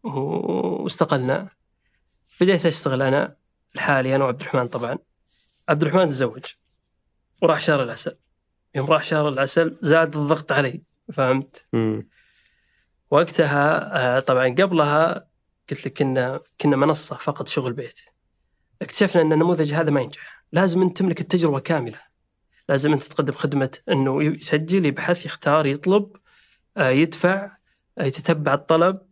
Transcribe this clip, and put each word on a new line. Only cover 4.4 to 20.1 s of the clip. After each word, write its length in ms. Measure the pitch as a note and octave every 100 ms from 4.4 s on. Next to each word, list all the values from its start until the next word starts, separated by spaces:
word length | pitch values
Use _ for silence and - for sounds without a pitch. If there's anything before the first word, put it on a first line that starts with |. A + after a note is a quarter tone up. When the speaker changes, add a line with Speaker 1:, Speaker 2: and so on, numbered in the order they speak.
Speaker 1:
الرحمن 260 | - C3 A#2+
طبعًا. 300 | B2 A#2+ C3+ _ _ _ _ _ _ -
عبد 120 | D3+
الرحمن 260 | D#3+ F3+ F3
تزوج 360 | C3 B2 C3 - - _ _ _ _ _ _ _ _
وراح 180 | E3+ D3
شهر 240 | - C#3+
العسل. 320 | B2 A2+ - - _ _ _ _ _ C#3+
يوم 100 | C#3+
راح 160 | D#3
شهر 260 | - D#3 D3
العسل 480 | C3 C#3 - E3 D#3+
زاد 340 | D#3+ E3 D#3+ D3+
الضغط 360 | C#3+ D3+ -
علي، 300 | C#3 C#3 - _ _ -
فهمت؟ 520 | - C3 C3+ C3+ - _
Speaker 2:
مم. 340 | A#2+ A2 G#2+ - _ _ _ _ _ _ _ _ _ _
Speaker 1:
وقتها، 840 | C#3+ E3+ - D3 C#3+ D3 E3 - - B2+ B2+
آه، 20 |
طبعًا 280 | C3 B2+ C3
قبلها 800 | B2 F#3+ E3+ D3 D3 D#3+ - _ _ _ _ -
قلت 160 | C3+ C3
لك 80 |
كنا، 460 | - C#3 C3 B2+ C3+ _ -
كنا 140 | D3 C3+
منصة 400 | C#3+ D3+ - -
فقط 320 | - - C#3
شغل 260 | - B2+
بيت. 260 | A#2+ A#2+ - _ _ _ _ _ _ _ _
اكتشفنا 400 | - - G3 F3+
أن 120 | D#3
النموذج 400 | D#3 E3+ E3+ D3
هذا 180 | D#3 D#3
ما 100 | C#3+
ينجح، 420 | A#2+